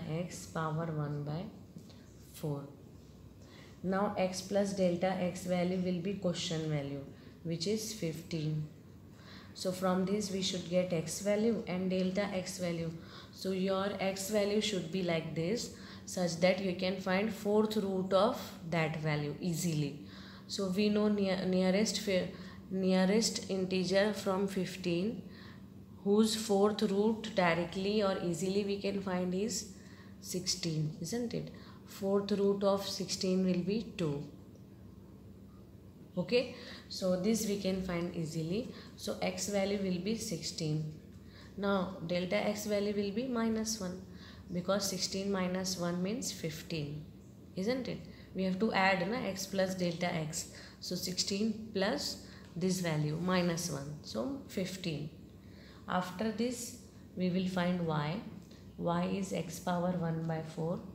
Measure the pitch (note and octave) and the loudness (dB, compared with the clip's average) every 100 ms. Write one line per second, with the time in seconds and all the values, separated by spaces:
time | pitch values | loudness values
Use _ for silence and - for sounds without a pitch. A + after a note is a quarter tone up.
0 | E3 D#3+ F3 - - E3+ D#3+ D#3 E3 D3+ | -4 -4 -4 -8 -8 -4 -2 -2 -2 -2
1 | D3 D3 D3 D#3+ G#3+ - - - - - | -2 -2 -4 -4 -6 -12 -16 -18 -18 -18
2 | - - - - D#3 C#3+ - - - - | -20 -20 -18 -8 -4 -4 -8 -16 -18 -20
3 | - - - - - - - - F3 F#3+ | -20 -20 -20 -20 -20 -18 -18 -6 0 2
4 | G3+ G3+ F#3 - - G3+ G3 F3+ F3+ F3 | 2 2 0 0 0 2 2 4 4 4
5 | F#3 F#3+ F3+ F3+ F3+ F3+ F3+ F#3 F3+ F3+ | 2 2 0 -2 0 2 2 2 2 0
6 | F#3 G3+ F3+ E3 - D#3+ D#3 D3+ C#3 C#3 | 0 0 0 0 0 0 0 0 0 -4
7 | C#3 - - - E3 E3 G3 G#3+ - - | -8 -14 -18 -8 -4 -2 0 0 -2 -4
8 | E3 D#3 - E3 D3+ D3+ D3+ - - - | -4 -4 -4 -2 0 0 -4 -10 -18 -18
9 | - - - - - - F#3 F#3 F#3 F#3 | -20 -20 -18 -18 -14 -6 -4 0 2 4
10 | F#3 G#3 G3 F#3+ F#3 F3+ E3 F3+ F3+ E3 | 4 2 0 0 0 -2 0 2 2 0
11 | D#3 - G3 G#3 A3+ G3+ - F3+ F#3 F#3 | -2 -2 2 4 4 2 0 -2 2 2
12 | F#3 F#3+ G3 F#3 F3+ - F3 E3+ E3 E3 | 2 2 0 -2 -4 -4 -2 -2 -4 -6
13 | - - - - F#3+ F#3+ F#3+ F#3+ G3+ G3 | -12 -16 -16 -6 -2 0 2 2 0 0
14 | F#3+ F#3+ - G#3+ G3+ G#3 G#3 F#3 D#3+ F#3+ | -2 -2 0 2 4 4 2 0 0 0
15 | F3 D#3+ - E3 E3 A#3+ - - - - | 2 2 0 0 0 0 -2 -10 -14 -14
16 | - F#3 F3 E3 F3+ G3 F#3+ F3 F#3 F#3+ | -8 -2 0 4 4 6 2 0 0 0
17 | F#3 F#3 A3 - G#3 G#3+ G#3+ G#3+ G3 F#3+ | 2 4 2 0 4 6 6 4 2 0
18 | F#3 F#3+ A3 - - - E3 E3 D#3+ D#3+ | 4 8 6 4 -6 -10 -2 2 2 0
19 | D#3 D3+ D3 D3+ F3+ D#3 F3 D3+ C#3+ - | 0 0 0 -2 -2 0 2 2 0 -4
20 | - - - - - - F#3+ F#3 G#3 G#3 | -12 -14 -16 -16 -8 -2 0 4 4 6
21 | G#3+ G#3 F#3+ F#3 F#3 F#3 F#3 F#3+ A3 - | 4 4 2 2 4 4 6 6 4 0
22 | - F#3 F3+ - - - - F#3+ F#3 F#3 | 2 2 0 -6 -12 -14 -4 2 4 6
23 | F#3 A3 A3+ - - F#3+ F#3 F#3 E3+ G3 | 8 6 4 0 -2 0 2 2 4 6
24 | G#3+ G3+ G3+ F#3+ G3 G3 E3+ - F3+ E3+ | 4 2 0 2 2 0 -2 -2 0 2
25 | G#3 B3+ - - - - - - - - | 0 -2 -8 -14 -16 -16 -16 -18 -18 -4
26 | G3+ G#3 A3 - - G3 G#3 G#3 G#3+ G3 | 4 6 6 4 4 6 6 4 2 4
27 | A3 A3 - - F3 E3 E3+ G3 G3 G#3+ | 4 2 0 4 4 4 0 0 2 4
28 | G3 F#3+ F3 D#3+ F#3+ G3 G3+ G3+ G3+ G3+ | 4 2 0 0 2 2 0 0 0 -2
29 | F#3+ F3+ F3+ F#3 G#3+ - - - - - | 0 0 2 0 0 -2 -6 -12 -16 -16
30 | - - - F3+ - - F3 D#3 D3+ - | -16 -14 -6 -4 -2 -2 0 0 0 -2
31 | D#3+ A#3+ A#3 E3 D3+ - - - - - | -4 -2 -2 -2 -6 -10 -16 -18 -16 -4
32 | G3 G3+ G3+ G3+ G3+ G3 G3 G3 - - | 2 2 4 4 4 4 4 4 0 -4
33 | F#3 - F#3 F#3 F#3 F3 F3 A3 - - | -4 0 2 4 4 4 2 0 -2 -2
34 | D#3+ C#3+ D3 - - - - - - - | 0 -2 -6 -12 -18 -18 -20 -18 -18 -18
35 | - - - - - - - - - - | -18 -18 -18 -18 -18 -18 -18 -18 -18 -18
36 | - F3+ E3+ B3 C4+ - - - - - | -8 -4 2 2 2 -6 -12 -14 -12 -2
37 | F#3 F3+ G3+ A3+ G3+ G3 F#3 F#3+ F#3 E3+ | 0 2 4 2 2 0 0 0 0 -2
38 | F3 F3 D3+ E3 D#3+ G3+ B3+ - - - | -2 -2 -4 -2 -2 -2 -2 -8 -14 -8
39 | - - F#3 F#3 - G3+ G3 G3+ F#3+ F3 | -6 -2 -2 -2 -2 0 2 0 0 0
40 | F#3+ A3+ - D#3+ - - D#3 D#3 D#3 - | 0 -2 -4 -6 -6 -2 0 0 -2 -8
41 | - - - - - - G3+ G3 F#3 - | -14 -18 -18 -16 -12 -2 2 2 0 -4
42 | E3 F3+ F3+ G#3 G#3 G#3 G#3+ G3+ G3+ G#3 | -2 0 2 2 2 0 0 2 2 0
43 | G3+ G3+ C4 A#3 A3+ A3 A3 - F3+ F#3 | 0 -2 -2 0 2 0 0 -2 -4 -6
44 | - - - - - F3 F3 G3 G3 F#3 | -10 -14 -16 -16 -6 -2 2 2 2 0
45 | - F#3+ G3 F#3+ F3+ F#3 F#3+ F3 F3 F3 | -2 0 0 2 2 0 0 0 0 2
46 | F#3 B3 - - E3 - - E3 C#3+ D3+ | 0 0 -4 -4 -4 -4 -6 -4 -4 -6
47 | - - - - - - G3+ C4 A#3+ - | -10 -16 -18 -18 -10 -2 0 0 -2 -6
48 | - - - F#3 F#3+ F#3 A3 F#3+ F#3+ F#3 | -10 -16 -8 -2 0 2 2 6 6 4
49 | F3 B3+ G3 F#3 - F#3+ F#3+ F#3 F3 E3+ | 2 0 -2 -4 -2 2 2 2 0 0
50 | F3 D#3+ D#3 - - - - - - F3+ | 0 0 -2 -4 -8 -12 -16 -10 -6 -4
51 | - F3+ - G3 A3 G#3+ - F#3+ G3 C#4+ | -2 -2 0 0 0 -2 -4 0 2 0
52 | - - - - - E3 F#3 F3+ E3+ D3+ | -2 -6 -12 -16 -12 0 2 2 2 2
53 | D3 D#3+ F3+ F#3 F3 E3 - C#3+ C#3+ D3 | 2 0 2 4 4 2 -2 -4 -6 -8
54 | - A3 A#3+ C#3 - - F#3 - E3+ C#3+ | -6 -4 -2 -4 -6 -4 -2 -2 -4 -4
55 | - - - - - - - - - F#3 | -6 -10 -18 -18 -18 -18 -18 -12 -2 0
56 | F3+ - A3 G#3 B3 A#3+ - - - - | 0 -2 -2 0 0 -2 -8 -12 -16 -18
57 | - - F#3 F3+ F#3 F#3 F3 F3+ E3 D3+ | -12 -2 2 2 2 2 2 2 2 0
58 | D3 G3+ - - - - - - E3+ E3+ | 0 -2 -6 -12 -16 -18 -14 -4 0 2
59 | F#3 F#3+ F#3 E3+ - - F#3 F3 F3+ F3 | 2 0 -2 -4 -4 -4 -2 2 2 2
60 | E3 D#3+ E3 D#3+ D#3 - E3 F#3+ - | 0 0 -2 -2 -4 -4 -2 -4 -6